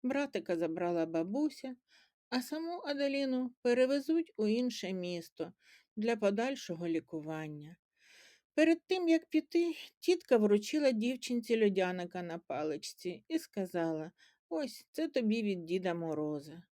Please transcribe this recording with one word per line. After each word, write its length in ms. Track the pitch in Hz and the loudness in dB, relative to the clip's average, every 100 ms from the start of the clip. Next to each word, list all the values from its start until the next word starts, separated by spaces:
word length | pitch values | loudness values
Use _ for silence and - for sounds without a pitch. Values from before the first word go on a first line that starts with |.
Братика 540 | 254 277 277 208 - 170 | -2 -2 -2 -4 -2 0
забрала 500 | 165 160 175 175 165 | 0 0 0 0 0
бабуся, 680 | 165 170 233 302 - 262 247 _ _ _ _ _ | 0 0 0 -2 -4 -14 -14 _ _ _ _ _
а 120 | 254 | -4
саму 400 | 247 302 330 349 | -2 -6 -6 -8
Аделіну 680 | 294 285 277 277 269 254 254 - | -6 0 0 2 0 0 -2 -2
перевезуть 680 | 247 240 254 285 269 320 330 - | 2 4 4 2 2 0 0 -2
у 100 | 214 | 2
інше 460 | 226 247 - 180 | 2 0 -2 -4
місто 600 | 185 180 175 165 _ 165 - _ - _ - | -4 -4 -6 -8 _ -8 -8 _ -20 _ -4
для 200 | 220 233 | -2 2
подальшого 720 | 202 202 247 269 - 165 175 | 2 2 -2 -4 -6 -6 -2
лікування. 880 | 165 - 160 151 160 156 151 147 175 _ _ _ - - _ _ | -2 -4 -10 -6 -8 -8 -10 -14 -20 _ _ _ -20 -20 _ _
Перед 320 | - 320 330 _ | 4 6 4 _
тим, 220 | 370 339 | 0 4
як 180 | 330 330 | 4 4
піти, 480 | 311 - 339 339 311 - _ | -2 2 0 0 -2 -12 _
тітка 360 | - 349 - 240 | 0 0 4 4
вручила 540 | 214 208 208 311 285 | 6 4 2 2 2
дівчинці 760 | 226 233 254 - 240 220 226 | 2 0 -2 -4 -4 0 4
льодяника 580 | 214 190 185 180 175 185 | 4 4 0 0 -6 -6
на 160 | 175 165 | -6 -8
паличці 880 | - 139 156 147 - - 180 170 _ | -6 -4 -4 -4 -8 -10 -8 -8 _
і 100 | 320 | -4
сказала: 720 | - - 185 180 165 156 156 _ _ _ _ | -4 -6 -4 -2 -2 -2 -6 _ _ _ _
«Ось 380 | 330 277 - - | -6 -4 -8 -12
це 160 | - 320 | -6 -2
тобі 340 | 277 220 226 | 0 2 2
від 220 | 208 185 | 0 -2
Діда 300 | 165 185 185 | -2 -2 0
Мороза». 680 | 170 165 151 151 151 147 165 - | -2 -2 -2 -2 -4 -8 -16 -18